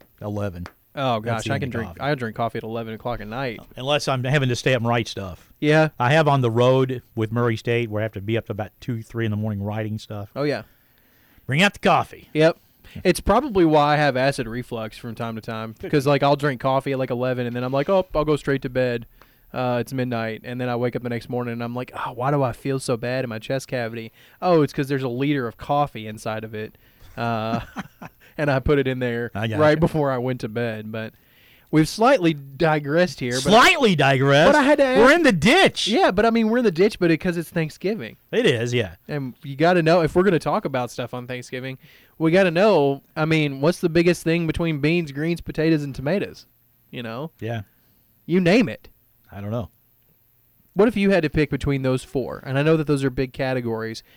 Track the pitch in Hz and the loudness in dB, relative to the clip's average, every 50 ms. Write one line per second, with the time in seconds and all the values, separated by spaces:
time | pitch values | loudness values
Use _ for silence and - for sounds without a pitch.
0 | _ _ _ - - 107 104 104 101 101 87 87 87 - - _ _ _ - 147 | _ _ _ -14 -10 -8 -6 -6 -6 -6 -6 -8 -12 -14 -14 _ _ _ -10 -6
1 | 139 127 120 110 110 117 117 110 104 110 139 139 139 131 113 117 113 92 82 - | -4 -2 -2 -2 -2 -4 -6 -4 -4 -4 -4 -4 -4 -4 -6 -6 -8 -8 -10 -8
2 | - 139 151 135 123 110 107 - 120 113 - 117 110 110 113 117 113 113 110 107 | -4 -4 -4 -4 -4 -8 -6 -4 -6 -4 -4 -6 -10 -8 -8 -8 -8 -8 -10 -10
3 | - 120 120 110 104 104 110 123 139 127 110 - - - - - 127 135 147 143 | -8 -8 -8 -8 -8 -10 -8 -8 -8 -8 -8 -10 -14 -18 -14 -10 -4 -2 -2 0
4 | - - 135 131 120 131 139 151 135 127 127 - - 143 127 120 113 117 117 120 | 0 -2 -2 -2 0 0 0 2 2 2 0 0 0 0 0 2 2 0 0 0
5 | 117 - - - 98 92 85 - - _ _ - - 147 151 156 156 151 - - | 0 -4 -6 -10 -10 -12 -12 -16 -18 _ _ -4 0 2 4 4 4 2 2 0
6 | 123 120 147 160 160 147 139 139 123 120 113 117 123 127 131 131 131 131 131 123 | 0 4 4 4 4 4 4 2 2 2 2 4 4 6 6 4 2 0 -2 -8
7 | - _ - 113 110 104 113 120 120 120 113 110 - 123 120 117 120 110 104 107 | -10 _ -6 -4 -4 -2 0 0 0 0 0 -2 -2 -2 -2 -2 -2 -2 -4 -4
8 | 107 110 - 101 95 104 113 113 104 - 110 101 107 - _ _ - - 123 113 | -4 -4 -6 -8 -6 -2 -2 -2 -2 -4 -8 -8 -8 -10 _ _ -10 -8 -8 -8
9 | 110 - - 117 113 113 107 104 107 110 107 98 98 104 104 110 110 107 107 107 | -8 -10 -6 -4 -2 -2 -2 -2 -2 -4 -4 -4 -6 -6 -4 -6 -6 -6 -6 -8
10 | - - 110 104 101 101 - 131 143 151 135 107 110 _ _ _ _ _ _ _ | -10 -10 -12 -12 -12 -12 -8 -6 -4 -4 -4 -4 -6 _ _ _ _ _ _ _
11 | _ _ _ _ _ _ _ _ _ - 131 147 190 208 - - - 202 170 135 | _ _ _ _ _ _ _ _ _ -6 -2 0 0 0 0 0 0 2 2 2
12 | 113 - - - - - - 151 156 160 - - _ _ _ _ _ - - - | 0 -2 -8 -20 -18 -8 0 2 2 2 2 0 _ _ _ _ _ -20 -14 -4
13 | - 185 170 - - - 196 226 285 302 208 196 175 160 151 151 147 147 151 147 | 0 0 0 0 2 2 2 2 2 0 2 2 4 6 6 4 4 4 2 2
14 | 151 143 123 127 127 139 139 - 127 113 113 123 120 - 123 113 110 110 - - | 2 2 2 2 0 0 0 -2 -6 -8 -6 -8 -8 -8 -8 -10 -10 -10 -12 -14
15 | - 120 113 120 120 113 113 110 - - 113 110 110 113 110 - - 180 - 147 | -14 -12 -10 -8 -8 -8 -8 -10 -10 -10 -10 -8 -8 -10 -12 -12 -8 -2 0 0
16 | 127 139 143 139 143 143 147 143 139 147 131 117 - 135 131 139 135 143 135 131 | 2 2 2 2 4 2 2 2 0 -2 -4 -2 -2 0 0 0 0 -2 -4 -4
17 | 131 123 131 120 123 127 127 123 123 120 120 123 123 127 135 139 147 - 196 190 | -2 -4 -4 -2 -2 -2 -2 -2 -4 -4 -4 -4 -6 -2 -2 -2 0 2 2 0
18 | 185 - - 151 151 151 151 143 - - 139 139 - 139 123 127 127 123 120 120 | 0 0 -2 -2 0 0 0 0 0 -2 -2 -2 -2 -4 -2 -2 0 0 -2 -4
19 | 113 - _ _ - _ _ _ _ _ - 131 127 123 123 120 117 - 139 131 | -8 -10 _ _ -20 _ _ _ _ _ -8 -6 -4 -2 -2 -2 -4 -4 -4 -6
20 | 123 127 123 113 113 113 110 - - - 123 123 127 123 120 117 123 123 - 127 | -4 -4 -4 -4 -4 -6 -8 -10 -10 -12 -10 -6 -6 -4 -4 -2 -2 -2 -4 -4
21 | 120 123 120 117 - - 127 123 123 120 117 117 117 120 120 123 127 - - - | -6 -6 -6 -6 -8 -6 -6 -6 -4 -6 -6 -6 -8 -8 -6 -8 -8 -10 -10 -10
22 | - - 131 117 123 135 147 143 135 120 113 - - 139 135 135 - - 131 113 | -10 -8 -6 -4 -2 0 0 0 0 -2 -2 -6 -6 -6 -4 -4 -2 -4 -4 -4
23 | 120 123 127 131 127 120 110 110 107 - 135 135 - - - 127 117 113 117 117 | -4 -4 -4 -4 -4 -6 -8 -10 -8 -6 -6 -6 -6 -6 -8 -6 -6 -6 -8 -10
24 | 113 113 _ _ - _ _ - - 180 175 160 147 131 - - 143 131 139 135 | -14 -14 _ _ -20 _ _ -4 0 2 4 4 4 2 0 -4 -4 -2 -2 -2
25 | 131 131 120 123 139 143 147 139 123 113 - - - - 147 143 147 139 - 117 | -2 -4 -4 -2 -2 0 0 -2 -2 -6 -8 -10 -6 -2 0 0 0 -2 -4 -12
26 | 110 107 107 110 - 117 110 110 110 110 113 107 107 110 - _ _ _ _ _ | -12 -12 -12 -10 -8 -8 -6 -6 -8 -10 -10 -10 -10 -12 -14 _ _ _ _ _
27 | - - - - 117 117 117 110 110 110 117 117 113 - - 254 - - _ - | -20 -18 -10 -6 -4 -4 -2 -2 -2 -2 -4 -4 -6 -8 -12 -14 -14 -14 _ -20
28 | - - _ _ _ - _ - 156 143 135 135 127 - 151 139 135 131 131 127 | -20 -20 _ _ _ -18 _ -4 -2 0 0 0 2 2 2 2 2 0 -2 -4
29 | 127 123 117 117 120 113 - 98 110 113 110 104 151 151 151 156 160 160 - 156 | -4 -4 -4 -4 -6 -6 -6 -6 -4 -4 0 2 4 4 4 4 2 0 0 0
30 | 147 139 135 123 120 127 127 127 - 113 107 120 120 117 110 107 107 107 110 110 | 0 0 0 -2 -2 -4 -4 -4 -6 -6 -4 -4 -4 -4 -4 -6 -10 -10 -10 -10
31 | 110 110 - _ _ _ _ _ _ _ _ _ _ - - 156 160 147 - - | -10 -10 -12 _ _ _ _ _ _ _ _ _ _ 0 2 2 2 2 2 2
32 | 220 254 285 226 180 165 160 147 139 135 139 127 170 160 156 156 151 139 147 165 | 4 4 4 4 4 2 0 0 -6 -14 -6 0 0 2 2 0 0 0 2 2
33 | 180 175 - - 135 123 123 131 131 151 196 226 269 359 370 320 277 220 180 147 | 2 0 0 -6 -6 -4 -2 -2 2 6 6 8 8 8 6 4 4 2 4 4
34 | 143 135 135 131 135 139 139 143 160 190 285 302 269 269 302 294 277 262 254 262 | 4 4 4 4 4 4 6 6 6 6 6 6 6 4 4 4 4 2 4 6
35 | - 254 294 349 330 269 208 165 139 208 285 381 381 - - - - - 214 349 | 6 6 6 6 6 4 4 4 4 4 6 6 6 4 2 0 -4 -2 0 2
36 | 392 302 202 180 214 233 226 233 226 214 226 247 247 220 165 151 185 226 - - | 2 2 2 2 2 2 2 2 0 2 2 2 2 0 2 2 2 2 2 2
37 | 185 170 165 151 - 185 170 175 165 - - 175 165 151 - - - 180 226 202 | 2 2 2 2 0 -4 -4 -4 -6 -6 -4 -4 -4 -4 -6 -8 -6 -6 -6 -6
38 | 123 107 - _ _ - - 208 254 208 135 110 117 123 120 123 110 87 82 - | -8 -12 -14 _ _ -6 -2 0 2 2 2 2 0 0 0 0 -2 -2 -6 -16
39 | _ - 147 147 139 127 117 _ - 139 139 131 156 170 185 180 160 156 170 185 | _ -8 -8 -6 -6 -8 -10 _ -14 -12 -4 2 2 4 4 4 4 4 4 4
40 | 165 143 - 175 185 208 180 147 - 151 156 208 - 170 135 127 123 117 - - | 4 2 2 2 2 4 2 2 0 0 -2 -2 -2 -2 -4 -4 -4 -6 -6 -8
41 | 123 117 - 123 123 123 127 123 123 - - 127 127 131 131 - _ - - _ | -10 -8 -8 -12 -10 -10 -10 -10 -10 -10 -10 -10 -10 -10 -12 -14 _ -20 -20 _
42 | _ _ _ - 156 160 160 185 196 180 160 175 196 220 202 160 143 139 139 139 | _ _ _ 0 0 4 4 6 4 4 4 4 4 4 6 4 4 2 0 -2
43 | - _ - - 156 160 160 160 151 147 135 135 139 160 180 - - 175 156 175 | -6 _ -6 -4 0 2 2 2 2 0 -2 0 0 0 0 2 -2 0 2 4
44 | 170 175 170 - - 165 165 170 170 156 - - 170 165 160 143 135 151 170 175 | 4 4 2 0 0 0 0 0 0 -2 -2 -2 -2 -2 -2 0 0 2 2 2
45 | 170 143 135 143 151 165 175 165 - - 156 - 156 160 160 151 147 143 127 - | 0 -2 -6 -6 -2 -2 -2 -4 -6 -10 -4 0 2 2 2 2 0 -2 -8 -6
46 | 131 143 175 202 156 - - - - _ _ _ _ _ _ _ _ _ - 131 | -4 -2 -2 -2 -2 -4 -10 -16 -20 _ _ _ _ _ _ _ _ _ -12 -10
47 | 120 113 113 120 147 - _ - 107 110 117 113 104 _ _ _ _ _ _ _ | -10 -8 -8 -8 -10 -10 _ -10 -8 -6 -6 -6 -8 _ _ _ _ _ _ _
48 | _ _ _ _ _ - 160 185 185 165 185 247 226 131 107 - - - _ _ | _ _ _ _ _ 0 2 2 4 4 4 4 4 2 -2 -10 -14 -20 _ _
49 | _ _ _ _ _ - - 98 101 104 110 123 107 - _ _ _ _ _ _ | _ _ _ _ _ -18 -14 -10 -8 -6 -4 -4 -6 -6 _ _ _ _ _ _
50 | _ _ _ _ _ _ _ _ _ _ _ _ _ _ - 180 202 247 220 208 | _ _ _ _ _ _ _ _ _ _ _ _ _ _ 2 4 4 4 4 2
51 | 196 196 196 180 156 147 - 156 151 135 - 135 - 143 139 135 135 131 131 131 | 2 4 4 4 2 2 2 0 0 0 0 -4 -2 -2 -2 0 0 0 0 -2
52 | - - - 139 120 - - - - - 131 139 143 156 160 160 151 143 147 139 | -2 -4 -4 -4 -4 -4 -8 -10 -8 -4 -2 0 2 4 4 2 2 0 0 0
53 | 135 135 127 135 135 131 - - 139 131 131 127 120 117 113 110 113 113 113 - | 0 -2 -2 -2 -4 -4 -4 -4 -4 -2 -2 -2 -2 -4 -4 -4 -6 -8 -10 -12
54 | - _ _ | -16 _ _